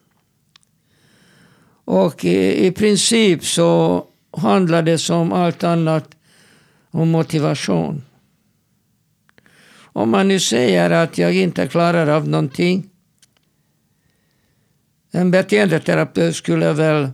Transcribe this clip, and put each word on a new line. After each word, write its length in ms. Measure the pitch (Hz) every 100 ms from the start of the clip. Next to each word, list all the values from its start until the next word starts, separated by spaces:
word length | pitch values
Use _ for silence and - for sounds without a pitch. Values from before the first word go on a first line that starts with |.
| _ _ _ _ _ _ _ _ _ _ _ _ _ _ _ _ _ _ -
Och 400 | 185 185 - 175
i, 400 | 180 - - 190
i 60 |
princip 760 | 180 214 202 - 233 214 156 -
så 580 | - 170 170 165 180 - _ _ -
handlar 440 | 208 202 175 170
det 140 | 160 165
som 360 | - 170 170
allt 300 | 190 175 165
annat 520 | 175 170 160 156 - - _ _ _ _ _ _ _
om 180 | - 165
motivation. 920 | 165 160 160 151 147 - 175 156 147 - _ _ _ _ _ _ _ _ _ _ _ _ _ _ _ - - -
Om 160 | - 220
man 180 | 202 196
nu 120 | 190
säger 500 | - 226 247 180 175
att 260 | 170 165 -
jag 160 | 175 180
inte 320 | 185 - 160
klarar 400 | 170 170 170 151
av 200 | 156 147
någonting, 640 | 156 151 - 175 185 - _ _ _ _ _ _ _ _ _ _ _ _ _ _ _ _ _ _ _ _ _ _
en 200 | 165 180
beteendeterapeut 1040 | 185 190 208 202 156 - 165 151 - 170 160
skulle 380 | - 165 165
väl 360 | 156 156 151 135